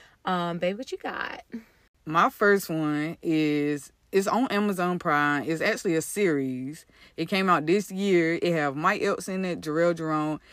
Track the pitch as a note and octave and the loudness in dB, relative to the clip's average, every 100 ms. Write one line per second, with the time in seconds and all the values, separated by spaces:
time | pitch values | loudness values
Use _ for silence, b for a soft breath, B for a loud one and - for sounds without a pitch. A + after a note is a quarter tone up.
0 | b b - F3+ F3 E3+ F3 G3+ C4+ F#4+ | b b -4 -2 -2 -2 -2 -2 -6 -10
1 | - - - - - A3+ B B B _ | -8 -8 -8 -10 -14 -16 B B B _
2 | - E3 A3+ - G#3 G3+ - D#3+ D3+ D3 | -4 2 2 4 4 4 2 -2 -2 -2
3 | D3+ E3 E3+ D#3 D3+ D3 D3 D3 - _ | -4 -4 0 2 2 2 0 -2 -8 _
4 | _ F#3+ F#3+ G#3+ B3+ G3+ G#3 F#3 F3+ F3+ | _ 0 2 0 0 0 0 0 -2 -2
5 | F3 D3 D3 C#3+ B2+ D#3+ F#3+ B3 G3+ D#3+ | 0 2 2 0 -2 -2 0 0 0 0
6 | D#3 - G3 D3 C3 B2+ C3 D#3 - b | 0 0 2 2 0 -4 -8 -10 -16 b
7 | b b E3 F#3+ F#3+ E3 D3+ G3 G3 F#3+ | b b -2 0 2 2 4 2 0 -2
8 | G3 F3 E3 E3+ F3 E3 D3 C#3 F3 G#3 | 2 4 4 2 0 0 0 0 0 0
9 | G3+ - - F#3+ F#3 E3+ E3 D3+ E3+ E3 | 0 -2 -4 -4 -4 -4 -4 2 2 2
10 | D#3+ D#3 D3+ D3+ B | -2 -2 -2 -4 B